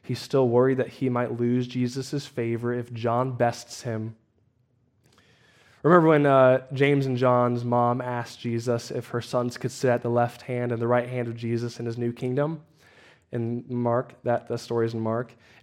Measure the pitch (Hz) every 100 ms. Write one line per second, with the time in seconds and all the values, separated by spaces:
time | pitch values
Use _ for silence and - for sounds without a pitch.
0 | - 123 - 135 127 120 131 131 113 -
1 | 127 123 120 117 120 123 123 127 123 131
2 | 127 143 - - 117 117 120 123 117 117
3 | 113 120 131 120 120 117 - - 123 110
4 | 110 - _ _ _ _ _ _ _ _
5 | _ _ _ _ _ _ _ _ 147 175
6 | 160 147 143 135 131 131 131 135 143 143
7 | 135 123 127 123 123 120 120 120 120 123
8 | 123 120 113 - 120 117 120 117 - 131
9 | - 117 - 127 120 - 127 - 127 120
10 | 120 120 120 - - 123 120 117 120 123
11 | 123 127 117 113 117 117 117 - 120 117
12 | 120 120 127 131 147 160 - _ _ -
13 | - _ _ 120 117 120 - 123 120 117
14 | 123 - 120 117 - 117 - 117 113 113
15 | 110 113 117 - _ -